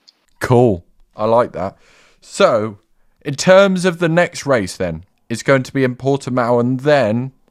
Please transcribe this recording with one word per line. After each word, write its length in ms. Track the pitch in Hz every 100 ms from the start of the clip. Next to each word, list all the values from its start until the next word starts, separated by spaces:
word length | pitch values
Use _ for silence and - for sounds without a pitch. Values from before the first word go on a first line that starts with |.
| _ _ _ -
Cool. 460 | - 123 123 90 - _ _ -
I 100 | 107
like 260 | 117 113
that. 240 | - 95 - _ _ _ _
So, 580 | - - 190 120 107 101 _ _ _ _
in 140 | - 139
terms 500 | - 185 202 185 185
of 140 | 170
the 100 | 170
next 360 | 165 175 - -
race 320 | 127 92 -
then, 280 | 90 80 - _ -
it's 140 | 113
going 200 | - 135
to 100 | 127
be 100 | 139
in 120 | 127 123
Portimao 640 | 135 139 139 127 120 123
and 220 | 120 127
then 500 | 143 147 107 113 131 - _